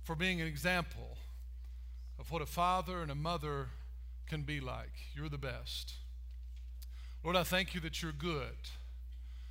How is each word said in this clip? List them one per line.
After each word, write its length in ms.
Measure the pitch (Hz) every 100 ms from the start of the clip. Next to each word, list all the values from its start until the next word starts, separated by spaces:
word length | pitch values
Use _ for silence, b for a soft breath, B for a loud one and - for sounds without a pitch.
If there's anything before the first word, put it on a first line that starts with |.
for 120 | - 156
being 240 | 185 175
an 80 | 160
example 680 | 147 180 180 160 - 120 120 - - - - B B B B B -
of 140 | 123
what 100 | 165
a 40 | 147
father 560 | 175 175 185 165 180
and 100 | 160
a 40 | 143
mother 520 | 156 175 151 143 127 B B B B B -
can 160 | 156
be 200 | 143 147
like. 320 | 127 117 120 - -
You're 140 | 143 156
the 100 | 143
best. 580 | 131 123 123 - - - - - - - - - - - - B B B 160
Lord, 100 | 180
I 80 |
thank 320 | 156 185 185 180
you 60 |
that 200 | 160 -
you're 120 | 165
good. 420 | 147 175 151 120 117 - - - - - B B B B